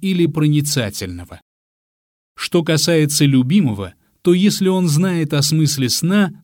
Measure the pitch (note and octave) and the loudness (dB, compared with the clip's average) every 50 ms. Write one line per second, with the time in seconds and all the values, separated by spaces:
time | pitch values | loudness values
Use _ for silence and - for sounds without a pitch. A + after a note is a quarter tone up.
0 | F#3+ F#3+ F#3+ F3 E3+ D#3+ D3+ D#3 D3+ D3+ D3 D3 C#3+ D3 - C3+ A2+ G2+ - - | -4 -2 0 0 0 0 0 0 0 2 2 0 0 -2 -2 -4 -4 -4 -6 -8
1 | G2+ F#2 F2+ F2 F2 - F2+ - _ _ _ _ _ _ _ _ _ _ _ _ | -10 -10 -10 -12 -14 -16 -18 -20 _ _ _ _ _ _ _ _ _ _ _ _
2 | _ _ _ _ _ _ _ - - - - F3 D#3+ E3+ D#3+ D3+ - F3+ E3+ D#3+ | _ _ _ _ _ _ _ -12 -6 -2 -2 0 0 0 0 0 2 2 2 2
3 | D3+ C#3+ D3 - D3+ C#3 C3+ C3 B2 B2+ F3+ G#3+ F3 B2+ G#2 G2+ G2 F2+ - _ | 2 2 2 2 2 2 4 2 2 2 2 2 2 0 -2 -4 -8 -12 -14 _
4 | _ _ _ _ - F3+ F3 F3+ G3 G#3 G#3 - G3 F#3 F#3 F#3 F3+ E3+ C#3+ D3+ | _ _ _ _ 0 2 2 4 2 2 2 0 0 0 0 0 0 0 2 2
5 | F#3 F#3+ F3 E3 D#3+ D3+ D#3 C#3+ C#3+ - D#3 D#3+ D#3 C#3+ - C3+ C3 A#2+ - - | 0 0 0 -2 -2 -2 0 -2 0 0 0 0 0 0 0 -2 -2 -2 -2 -2
6 | - E3+ F#3+ G#3 G3 E3+ - - | -2 0 2 2 2 0 -2 -8